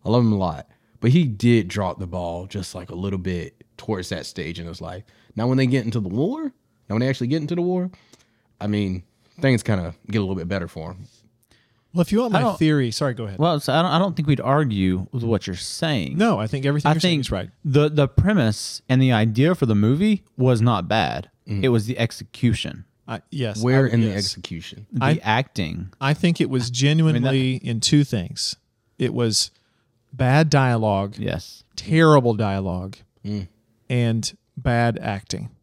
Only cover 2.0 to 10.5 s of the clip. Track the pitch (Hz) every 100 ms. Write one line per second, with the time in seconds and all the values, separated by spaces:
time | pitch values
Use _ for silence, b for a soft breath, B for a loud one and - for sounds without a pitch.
2 | 92 90 87 87 92 101 92 92 90 90
3 | 98 95 90 90 78 _ _ - - 101
4 | 90 87 - - 78 87 85 80 82 90
5 | - b b - 120 131 131 135 113 113
6 | 95 101 170 302 302 _ _ _ _ 104
7 | 127 131 123 160 147 175 175 180 180 b
8 | b b b b b _ 104 104 98 92
9 | - _ _ - 139 120 - 101 82 82
10 | - 107 95 95 85